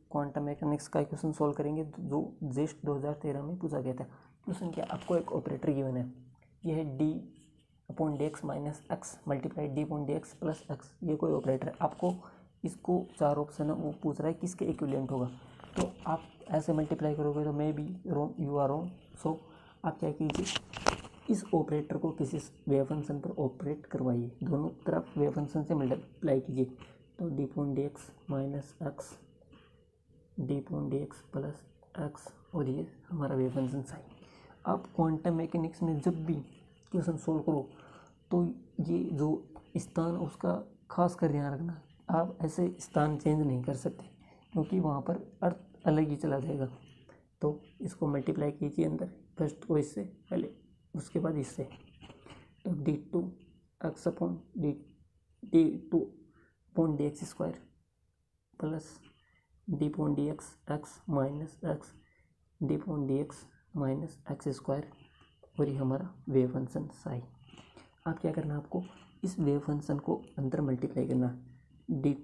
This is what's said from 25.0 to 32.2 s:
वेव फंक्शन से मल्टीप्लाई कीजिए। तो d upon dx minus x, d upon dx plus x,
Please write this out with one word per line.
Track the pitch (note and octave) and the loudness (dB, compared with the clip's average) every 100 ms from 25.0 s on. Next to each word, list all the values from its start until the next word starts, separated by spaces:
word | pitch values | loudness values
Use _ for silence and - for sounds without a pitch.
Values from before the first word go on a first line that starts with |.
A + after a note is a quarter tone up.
| - D3+ | 0 2
वेव | D3 | 2
फंक्शन | D3+ D3 D#3 | 2 0 0
से | D3+ D#3 | 2 2
मल्टीप्लाई | C3 B2+ - - D3+ C3+ | 2 0 -4 -2 2 4
कीजिए। | C3 C3 B2+ - - - - - | 2 0 0 0 -18 -20 -18 -6
तो | E3+ | -4
d | C#3 C3+ | -2 -2
upon | C#3+ C#3+ C3+ | 0 0 0
dx | C#3+ - - - - | -2 -6 -20 -16 -4
minus | C#3 C#3 C#3+ - - | -2 -2 -4 -8 -8
x, | D3 D3 - - - - - - - - _ _ _ - - - | -8 -6 -14 -16 -20 -20 -20 -20 -20 -20 _ _ _ -20 -12 -6
d | C3 C#3 | -2 -2
upon | - D3 C#3+ | -2 -4 -2
dx | - D3 - - | -2 -4 -12 -8
plus | C#3 D3 D3 - - - - | -6 -6 -8 -18 -20 -16 -8
x, | D3 - | -8 -8